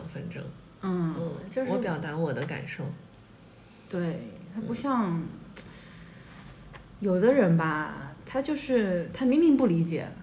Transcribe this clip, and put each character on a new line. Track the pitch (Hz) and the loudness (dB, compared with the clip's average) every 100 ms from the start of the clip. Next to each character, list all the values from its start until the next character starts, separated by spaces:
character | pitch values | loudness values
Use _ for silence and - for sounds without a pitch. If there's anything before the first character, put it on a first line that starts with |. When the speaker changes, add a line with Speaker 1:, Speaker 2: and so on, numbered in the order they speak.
| - | -10
Speaker 1:
反 | - - | -10 -10
正。 | - - - - - | -10 -12 -14 -20 -8
Speaker 2:
嗯， | 190 180 165 143 | -2 0 0 -2
Speaker 1:
嗯， | 170 143 - | -6 -6 -6
Speaker 2:
就 | 262 254 | -4 0
是 | |
Speaker 1:
我 | 254 | 0
表 | 208 156 | 0 -2
达 | 160 156 | -4 -2
我 | 160 | -2
的 | 123 147 | -2 -4
感 | 143 139 | -6 -8
受。 | - 139 - - - - - - - - - - | -8 -8 -8 -16 -20 -20 -20 -20 -20 -20 -20 -8
Speaker 2:
对， | 185 170 135 - - - 202 | -4 -4 -4 -10 -14 -12 -8
他 | |
不 | 226 | -6
像 | 233 277 247 190 | -4 0 0 2
Speaker 1:
嗯。 | 165 156 - - - - - - - - - - - - - - - - - | 0 -4 -10 -16 -18 -18 -18 -20 -20 -20 -20 -20 -20 -20 -20 -18 -18 -18 -2
Speaker 2:
有 | 196 180 | 2 4
的 | 226 | 6
人 | 277 185 165 | 6 6 6
吧， | 160 151 151 143 139 - - | 2 -2 -4 -8 -12 -14 -6
他 | 262 | -4
就 | 277 285 | -2 -2
是， | - 247 196 175 - | 2 2 4 0 -2
他 | - | 0
明 | 254 294 | 4 6
明 | 330 262 | 6 6
不 | 240 | 6
理 | 165 | 4
解， | 165 156 - - | 2 -2 -6 -6